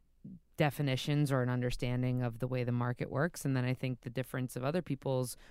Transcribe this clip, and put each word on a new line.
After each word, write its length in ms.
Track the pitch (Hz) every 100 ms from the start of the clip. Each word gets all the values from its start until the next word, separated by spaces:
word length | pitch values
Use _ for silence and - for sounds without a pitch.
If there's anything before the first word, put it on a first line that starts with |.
| _ _ - - _ -
definitions 760 | 151 - 143 127 - 147 147
or 100 | 135
an 60 | 123
understanding 720 | 123 123 - 123 123 127 127
of 160 | 123 113
the 80 | 127
way 160 | 127
the 100 | 123
market 380 | 120 123 123 -
works. 340 | 131 165 -
And 120 | 143 131
then 80 |
I 100 | 123
think 280 | 127 131 127
the 80 | 127
difference 440 | 117 127 139 127
of 100 | 123
other 180 | 131 175
people's 540 | - 139 139 131 127 - -